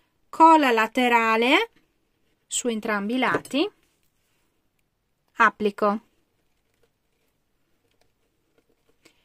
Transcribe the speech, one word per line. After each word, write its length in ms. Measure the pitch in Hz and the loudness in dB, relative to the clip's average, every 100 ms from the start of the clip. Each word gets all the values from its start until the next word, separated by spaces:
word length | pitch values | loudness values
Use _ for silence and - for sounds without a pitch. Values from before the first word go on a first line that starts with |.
| _ _ _ | _ _ _
colla 440 | - 330 320 269 | 2 6 6 4
laterale 960 | 226 220 254 247 233 226 226 247 339 466 _ _ _ _ _ _ _ _ | 0 -2 -2 0 0 0 0 2 0 -2 _ _ _ _ _ _ _ _
su 180 | - 247 | -8 -6
entrambi 480 | 220 220 208 202 | -6 -4 -4 -4
i 40 | 254 | -4
lati, 520 | 220 170 - 269 415 _ _ _ _ _ _ _ _ _ _ _ _ _ _ _ _ - | -2 -4 -6 -4 -4 _ _ _ _ _ _ _ _ _ _ _ _ _ _ _ _ 0
applico. 640 | 220 - 208 - 208 214 _ _ _ _ _ _ _ _ _ _ _ _ _ _ _ _ _ _ _ _ _ _ _ _ _ _ _ _ _ _ _ _ | 0 0 -6 -2 -4 -4 _ _ _ _ _ _ _ _ _ _ _ _ _ _ _ _ _ _ _ _ _ _ _ _ _ _ _ _ _ _ _ _